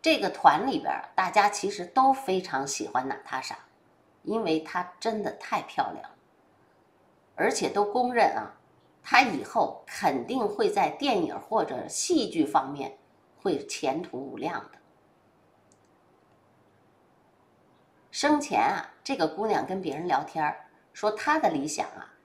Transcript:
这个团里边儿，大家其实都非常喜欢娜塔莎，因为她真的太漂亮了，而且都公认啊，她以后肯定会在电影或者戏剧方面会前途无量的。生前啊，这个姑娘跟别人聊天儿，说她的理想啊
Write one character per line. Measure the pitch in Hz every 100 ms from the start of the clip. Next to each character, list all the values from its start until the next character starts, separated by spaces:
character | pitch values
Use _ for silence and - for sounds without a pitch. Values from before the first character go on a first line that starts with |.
这 | 330 277
个 | 185
团 | - 165 147 254
里 | 185
边 | -
儿， | 69 -
大 | - 185
家 | 208 202
其 | - 196
实 | 202 175
都 | 262 269
非 | 269 - 190
常 | 180 135 139
喜 | - -
欢 | 127 135
娜 | -
塔 | - 131
莎， | - - - _ _ _ _ _
因 | - 220
为 | 190 160
她 | 160 180 180 -
真 | 226 220
的 | 185
太 | - - 170
漂 | - - 113
亮 | -
了， | - - _ _ _ _ _ _ _ _ _ _ _ -
而 | 208
且 | 233 175
都 | 196
公 | 208 247 247
认 | 240 185
啊， | 110 101 - _ _ _ _
她 | - 240
以 | 262 147
后 | 104 233 151 - -
肯 | - 175 135 117
定 | 262 -
会 | - 208
在 | 202 160
电 | - 285 208
影 | 151 98
或 | - 220
者 | 156 123 87
戏 | - - 330 214
剧 | 170 139
方 | 143 135
面 | 143 - - _ _ _ _
会 | 196 151 -
前 | - 139 147
途 | 180 123
无 | 135 -
量 | 151 151 -
的。 | - _ _ _ _ _ _ _ _ _ _ _ _ _ _ _ _ _ _ _ _ _ _ _ _ _ _ _ _ _ _ _ _ _
生 | - 294 294
前 | - 110
啊， | 117 180 - -
这 | -
个 | 277 -
姑 | 180 220
娘 | 170 -
跟 | 190
别 | 165 143
人 | 175
聊 | 139
天 | 151 160
儿， | 151 - - _ _
说 | - 214
她 | 214 - 311
的 | 220
理 | 151 147
想 | - -
啊 | - - _